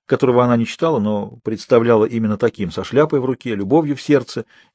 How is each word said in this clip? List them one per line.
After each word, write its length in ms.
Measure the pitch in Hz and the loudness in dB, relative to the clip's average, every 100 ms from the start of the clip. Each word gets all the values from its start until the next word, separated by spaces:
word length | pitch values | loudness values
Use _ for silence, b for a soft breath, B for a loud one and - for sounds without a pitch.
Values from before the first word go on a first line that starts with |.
| - | -4
которого 380 | 131 127 123 | 0 2 4
она 120 | 123 120 | 4 2
не 100 | 117 | -2
читала, 320 | - 165 139 | -4 -2 0
но 400 | 107 104 101 117 | -2 -4 -6 -10
представляла 600 | - 110 - 120 117 110 | -8 -8 2 4 4 4
именно 320 | 110 113 110 104 | 2 0 -2 0
таким, 340 | 113 - 92 | -2 -2 -8
со 140 | - | -8
шляпой 360 | 95 127 156 139 | -2 0 2 0
в 40 | |
руке, 300 | 127 123 123 | -2 -6 -6
любовью 420 | 104 98 151 147 135 | -6 0 0 0 -4
в 60 | |
сердце 420 | - 139 113 123 - b b | 0 0 0 -10 -12 b b